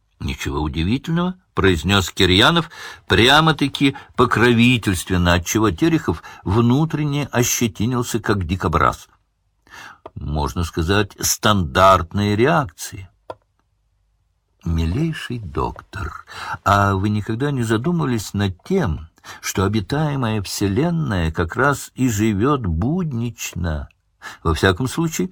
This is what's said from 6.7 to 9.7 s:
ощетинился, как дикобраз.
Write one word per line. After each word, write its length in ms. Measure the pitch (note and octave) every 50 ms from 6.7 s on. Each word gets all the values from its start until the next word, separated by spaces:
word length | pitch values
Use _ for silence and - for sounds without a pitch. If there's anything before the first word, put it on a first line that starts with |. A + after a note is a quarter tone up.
| B2+ C#3+ D#3+ D#3+ D#3+ D3+ D3+ D3 C#3+ D3 C#3 -
ощетинился, 880 | - A#2+ A#2+ - - - A#2+ G#2+ - - G#2 B2 B2+ A#2+ A#2 - - G#2+
как 260 | - - G2+ G2 F2
дикобраз. 640 | D2+ F#2 F2+ - F2 D#2+ - C2 A#1+ - - - - _ _ _ _ _ _ _ _ _ _ _ _